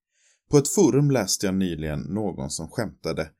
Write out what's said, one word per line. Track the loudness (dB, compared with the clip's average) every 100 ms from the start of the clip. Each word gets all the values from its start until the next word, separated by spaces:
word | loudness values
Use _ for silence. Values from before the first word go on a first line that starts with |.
| _ _ _ _ _
På | 4
ett | 4
forum | 4 4 4 4
läste | 2 0 -2 0
jag | 0
nyligen | 0 -2 -4 -6
någon | -6 -6 -6 -6 -8
som | -8 -8
skämtade | -6 -8 -8 -6 -6 -6